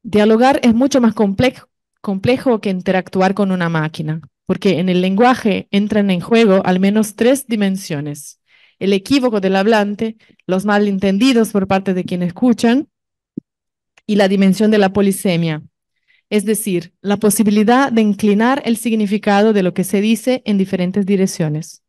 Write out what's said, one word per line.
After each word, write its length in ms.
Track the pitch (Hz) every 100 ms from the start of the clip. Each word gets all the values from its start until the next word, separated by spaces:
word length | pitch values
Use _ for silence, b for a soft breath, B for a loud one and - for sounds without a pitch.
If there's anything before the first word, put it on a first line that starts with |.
Dialogar 580 | 208 208 214 220 254 277
es 100 | 247
mucho 280 | 226 269 277
más 120 | 233
complejo, 560 | - 202 196 247 - - _ _ _
complejo 600 | - 190 240 254 269 220
que 100 | 214
interactuar 640 | 185 175 185 180 190 185
con 160 | 196 196
una 180 | 185 170
máquina, 520 | 165 156 156 156 160 - _
porque 340 | - 190 202 156
en 80 | 185
el 140 | 180
lenguaje 680 | 185 190 247 233 220 185 -
entran 380 | 202 202 208 202
en 120 | 175
juego 400 | - 226 226 190
al 140 | 185 185
menos 360 | 196 214 214
tres 320 | - 233 277 -
dimensiones: 920 | 220 196 190 - 147 147 147 - _ b b b b
el 140 | 190
equívoco 480 | 196 196 277 247 214
del 160 | 190 190
hablante, 580 | 202 220 208 208 220 220 b b
los 180 | - 185
malentendidos 840 | 208 208 208 196 196 196 262 233 214
por 180 | 208 190
parte 260 | 190 190
de 120 | 185
quien 180 | 180 180
escuchan 640 | 175 - 247 233 233 254 - _ _ _ _ - _ _ _ _ _ _
y 100 | -
la 140 | 202 190
dimensión 420 | 196 196 185 214
de 60 | 214
la 160 | 190
polisemia, 720 | 202 196 196 202 170 165 151 - _ _ _ _ _ _
es 160 | 214
decir, 480 | 202 208 214 175 165 _
la 160 | 196 202
posibilidad 720 | 208 208 214 208 214 247 277
de 100 | 226
inclinar 600 | 214 202 214 208 233 277
el 140 | - 226
significado 760 | 247 220 208 208 214 202 220
de 120 | 208
lo 100 | 180
que 100 | 175
se 160 | 185 202
dice 420 | 214 226 - 254
en 120 | - 202
diferentes 480 | 190 185 180 196
direcciones. 760 | 190 196 190 - 156 151 - -